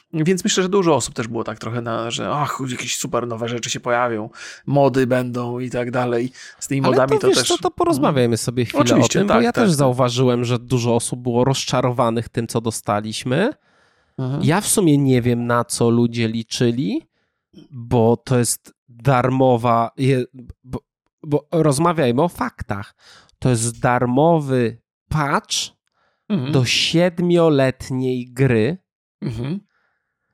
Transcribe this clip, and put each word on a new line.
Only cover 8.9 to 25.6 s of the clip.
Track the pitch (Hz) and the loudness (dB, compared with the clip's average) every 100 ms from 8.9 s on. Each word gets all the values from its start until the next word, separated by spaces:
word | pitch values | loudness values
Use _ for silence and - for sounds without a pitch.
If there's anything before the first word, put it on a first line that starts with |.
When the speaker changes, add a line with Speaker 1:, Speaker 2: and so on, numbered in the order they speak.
| 113 120 - | 4 4 2
Speaker 2:
o | |
tym, | 202 | 2
Speaker 1:
tak, | - | 2
Speaker 2:
bo | |
ja | 240 | 2
Speaker 1:
tak, | 247 | 2
Speaker 2:
też | 214 | 2
Speaker 1:
tak. | 147 | 4
Speaker 2:
zauważyłem, | 135 123 123 120 131 120 120 | 2 2 0 2 2 2 0
że | 123 | -2
dużo | 120 127 117 117 | 0 0 2 0
osób | - 123 | -2 -6
było | 123 120 | -2 0
rozczarowanych | 127 135 - 127 127 123 120 113 113 | 2 0 -2 0 0 2 0 0 -4
tym, | - 117 | -6 -4
co | 117 | -4
dostaliśmy. | 113 - - 104 107 107 127 135 233 - _ _ _ _ _ - | -4 -6 -2 -4 -4 -8 -2 0 0 -4 _ _ _ _ _ -8
Speaker 1:
Mhm. | 127 143 | -6 -2
Speaker 2:
Ja | 135 175 | 0 0
w | 208 | 0
sumie | - 175 143 | 2 4 4
nie | 135 127 | 4 2
wiem, | 120 120 120 | 2 0 0
na | 120 117 | 0 -2
co | - 117 | 0 2
ludzie | 117 120 117 113 | 4 2 0 -4
liczyli, | 113 113 - 123 120 175 294 - _ _ _ _ - - | -4 -8 -2 0 0 -2 -4 -8 _ _ _ _ -20 -20
bo | 127 117 123 113 117 | -16 -2 2 4 2
to | - 127 | 0 0
jest | 117 - - _ _ | 0 -4 -10 _ _
darmowa, | 117 131 127 123 131 131 120 120 117 117 - | -6 0 2 2 2 4 4 2 0 0 -2
je-, | 131 131 123 131 120 - | 0 0 -2 -10 -20 -20
bo, | 127 131 _ _ _ _ | -14 -14 _ _ _ _
bo | 151 143 - | -4 -4 -2
rozmawiajmy | 165 156 135 170 165 127 120 | 0 2 2 0 2 0 2
o | 175 | 0
faktach. | - 254 - - 101 - _ - - _ - | -2 -8 -8 -10 -10 -12 _ -20 -20 _ -4
To | 131 | 0
jest | 117 117 117 | 0 -2 -2
darmowy | 123 123 123 123 165 165 143 131 113 117 _ _ - | 0 0 2 2 4 2 0 -2 -2 -6 _ _ -6
patch | 156 143 180 - - | -4 -2 -2 -4 -6